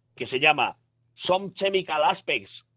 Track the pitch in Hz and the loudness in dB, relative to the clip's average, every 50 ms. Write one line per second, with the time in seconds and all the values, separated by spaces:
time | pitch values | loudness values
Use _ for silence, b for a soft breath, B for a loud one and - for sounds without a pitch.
0 | _ _ _ - 123 - 131 127 147 156 147 135 113 95 - _ _ _ _ _ | _ _ _ -10 -8 -4 -2 2 4 4 4 4 0 -2 -2 _ _ _ _ _
1 | _ _ _ - - - 180 190 202 180 - - 196 196 196 190 185 175 156 151 | _ _ _ -8 0 0 0 0 0 -6 -6 -2 -2 0 0 0 -2 0 0 2
2 | 151 190 180 - - 175 143 113 98 - - - _ _ _ | 2 2 2 0 -2 -4 -4 -4 -4 -8 -16 -18 _ _ _